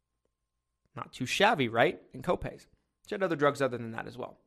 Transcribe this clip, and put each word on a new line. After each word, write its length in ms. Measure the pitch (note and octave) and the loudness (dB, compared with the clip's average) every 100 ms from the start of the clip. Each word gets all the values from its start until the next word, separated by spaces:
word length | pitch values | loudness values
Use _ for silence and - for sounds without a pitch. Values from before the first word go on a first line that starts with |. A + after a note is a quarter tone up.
| _ _ _ _ _ _ _ _ _ - | _ _ _ _ _ _ _ _ _ -14
Not 160 | - | -12
too 140 | - B2 | -8 -4
shabby, 420 | - G3+ G#3 A#2+ | 2 4 4 0
right? 320 | A2+ D3 - - | 4 4 2 -12
In 80 | C3 | -10
copays. 440 | B2+ - - C#3 - _ _ _ - | -2 -2 -4 -12 -20 _ _ _ -10
She 80 | |
had 80 | G#3 | -2
other 140 | F#3+ D3+ | 0 4
drugs 240 | C#3+ C#3 | 2 4
other 160 | C3+ A#2+ | 0 -2
than 160 | A#2 | -8
that 140 | A2+ - | -10 -10
as 100 | A#2+ | -10
well. 220 | G#2 - | -12 -14